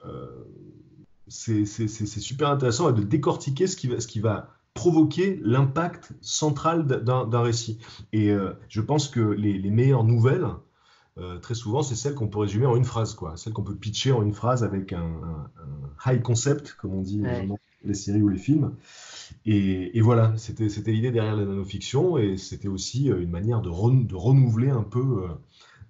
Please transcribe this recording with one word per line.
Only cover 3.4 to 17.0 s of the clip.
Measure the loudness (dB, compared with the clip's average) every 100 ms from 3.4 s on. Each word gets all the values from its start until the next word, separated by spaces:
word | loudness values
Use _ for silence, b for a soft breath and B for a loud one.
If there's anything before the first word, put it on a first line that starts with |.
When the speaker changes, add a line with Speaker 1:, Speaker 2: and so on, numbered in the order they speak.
| -4 0 -2
Speaker 1:
ce | 0
qui | -4
va, | -4
ce | -6
qui | -2
va | -2 -2 -8 _ _
provoquer | 0 2 6 4 4 0 0
l'impact | 2 4 4 2 -2 -6 -18 -16
central | -8 -2 0 0 0 2 0
d-, | 0
d'un, | 0 0 2
d'un | 2
récit. | 2 0 -4 -10 B B B
Et, | 0 2
euh, | 2 0 -8 -8
je | -6
pense | 0 0 0
que | 0
les, | 0 2 0 0
les | 0
meilleures | 4 4 6
nouvelles, | 4 4 4 2 -2 -6 -16 b b b b -14
euh, | -12 -12
très | -8
souvent, | -6 -2 -2
c'est | -2 -4
celles | -4
qu'on | -4 -4
peut | -2
résumer | -2 2 2
en | 4
une |
phrase, | 2 0 -4
quoi. | -6 -10 -10
Celles | -8
qu'on | -8
peut | -8
pitcher | -6 -6 -2 0
en | 2
une | 2
phrase | 0 0 0
avec | 0 -2 -4
un, | -6
un, | -6 -6 -8 -10 -12 -16 -14 -12 -12 -6 0
un |
high | 0
concept, | 2 0 2 -2 -4
comme | -12 -6
on | -4